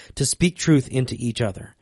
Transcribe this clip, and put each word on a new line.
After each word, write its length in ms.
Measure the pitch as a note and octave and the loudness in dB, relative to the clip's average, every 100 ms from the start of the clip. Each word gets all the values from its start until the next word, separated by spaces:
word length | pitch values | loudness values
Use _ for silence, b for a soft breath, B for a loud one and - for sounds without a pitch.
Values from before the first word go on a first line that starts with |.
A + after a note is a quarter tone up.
| B - | B -4
to 100 | C#3 | -4
speak 300 | - F3 - | 0 0 0
truth 300 | - D3+ - | 4 4 4
into 280 | C3 B2+ C3 | -2 -2 -4
each 220 | A#2+ A2 | -4 -2
other, 340 | A2 F#2+ - _ | -4 -4 -14 _